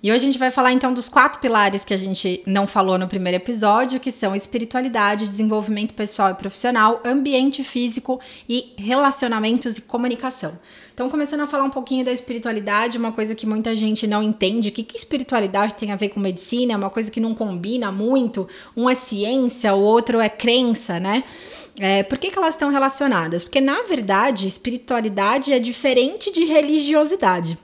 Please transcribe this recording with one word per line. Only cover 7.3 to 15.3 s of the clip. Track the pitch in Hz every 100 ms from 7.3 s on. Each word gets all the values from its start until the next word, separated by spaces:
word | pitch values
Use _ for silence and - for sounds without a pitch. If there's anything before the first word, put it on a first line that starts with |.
| 262 269 269
físico | 269 247 240 226 - 254 - - -
e | 240 - -
relacionamentos | 202 262 277 262 247 226 214 240 240 214
e |
comunicação. | - 240 247 254 254 254 156 170 - - -
Então, | - 254
começando | 302 285 294
a | 294
falar | 285
um | 269
pouquinho | 269 247 262
da | 254
espiritualidade, | 247 - 240 233 220 202 202 233 233
uma | 226
coisa | 226 214
que | 220 220
muita | 214 226 220
gente | 214 214 208
não | 208
entende: | 214 214 190 226 208
o |
que | 208
que | 226 226
espiritualidade | - 294 254